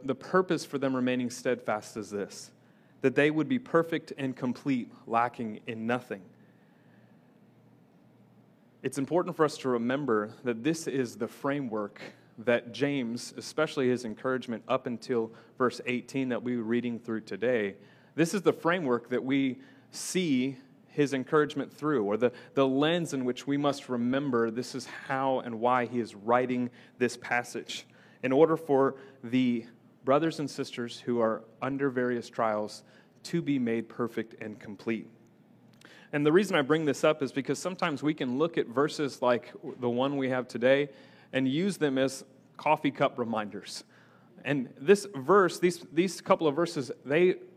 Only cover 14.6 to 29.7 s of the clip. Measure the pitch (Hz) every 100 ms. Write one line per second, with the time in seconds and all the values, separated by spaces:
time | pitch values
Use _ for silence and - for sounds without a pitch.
14.6 | - 131 131 113 - 120 113 - - -
15.6 | 123 - 127 123 107 135 131 113 123 120
16.6 | 110 120 123 113 - 110 107 98 120 120
17.6 | 101 - - - _ - 165 202 170 -
18.6 | 160 185 139 120 - 123 127 139 135 123
19.6 | - - - - - 185 170 127 131 131
20.6 | - - _ - 143 131 123 156 147 143
21.6 | 127 - 147 139 101 110 120 - - 139
22.6 | 135 131 151 175 156 139 123 123 - 143
23.6 | 143 139 - 120 120 135 143 120 117 113
24.6 | 120 131 - - - 135 135 127 120 113
25.6 | 120 127 117 123 104 101 107 123 127 123
26.6 | 120 - - - 123 - - 123 120 113
27.6 | - - - - - - 127 131 160 160
28.6 | - 135 135 131 - - 117 127 127 120
29.6 | -